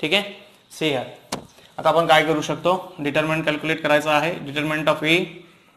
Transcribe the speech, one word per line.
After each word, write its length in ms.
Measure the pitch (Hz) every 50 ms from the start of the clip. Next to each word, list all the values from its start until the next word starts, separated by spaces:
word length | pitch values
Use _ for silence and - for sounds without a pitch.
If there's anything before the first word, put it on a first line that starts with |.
ठीक 140 | - 151 170
आहे, 180 | 202 202 202 - - - - _ _ _ _ -
see 180 | - 156 156 139
here. 460 | 127 117 - - - - - - - - - - - - - - -
आता 100 | 156 160
आपण 180 | 156 160 170
काय 180 | 165 160 156 156
करू 160 | 151 160 151
शकतो, 540 | 147 - 151 135 - 170 185 185 180 - - -
determinant 440 | 143 147 143 160 151 160 160 160 156
calculate 380 | 156 151 151 147 156 160 160 160
करायचं 280 | 151 147 151 151 156
आहे. 240 | 151 147 147 165 180 -
Determinant 480 | 160 139 135 147 147 156 156 156 156 147
of 160 | 147 143 156
A 120 | 160 165 180 185 170 - - - - _ _ _ _ _